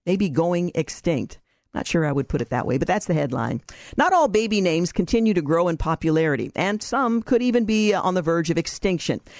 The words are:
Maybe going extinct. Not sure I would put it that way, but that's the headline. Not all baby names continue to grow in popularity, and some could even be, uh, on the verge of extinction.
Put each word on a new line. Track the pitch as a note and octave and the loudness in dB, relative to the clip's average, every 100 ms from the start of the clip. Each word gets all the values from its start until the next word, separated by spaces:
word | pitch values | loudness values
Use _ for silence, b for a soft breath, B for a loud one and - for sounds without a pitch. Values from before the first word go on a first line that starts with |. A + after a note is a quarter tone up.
| - | -4
Maybe | F#3 G3 | 0 0
going | C3+ E3+ F3 F3 - | 0 0 0 -2 -4
extinct. | D#3 - E3+ C#3+ - - _ _ _ | -6 -4 -2 -2 -4 -12 _ _ _
Not | - - | -8 -2
sure | E3+ D3+ | 0 0
I | |
would | C#3 C3+ | 0 -2
put | C#3+ | -2
it | A#2 | -2
that | B2 - | -4 -2
way, | C3 | -2
but | E3 | 0
that's | G3+ - | -2 0
the | |
headline. | D#3+ C#3+ B2+ A2+ C#3 - B B - | -2 -2 -2 -4 -6 -8 B B -2
Not | E4 | 2
all | F#4 C#4+ | 4 4
baby | G#3 A3+ G#3 | 2 0 2
names | F#3 D#3+ F3 | 2 2 0
continue | - F3+ A#3 A3+ | -2 0 2 2
to | F3 | 2
grow | D3 E3 F3 | 2 2 2
in | E3 | 0
popularity, | D#3 D#3+ D#3+ D#3 D#3+ C#3 G#2+ | -2 0 2 2 2 0 -4
and | - F#3 G#3 | -2 -2 -2
some | - D4 B3 A#3 | -2 0 0 0
could | - A#3+ | 2 2
even | B3 A#3+ | 4 2
be, | G#3+ G#3+ G#3+ | 2 2 2
uh, | F#3+ | 2
on | F#3 | 0
the | F3+ | 0
verge | D#3+ E3+ E3 | 0 0 0
of | E3 | -2
extinction. | E3 - G3 F3 - A#2 - B | -4 -4 -2 -2 -2 -6 -6 B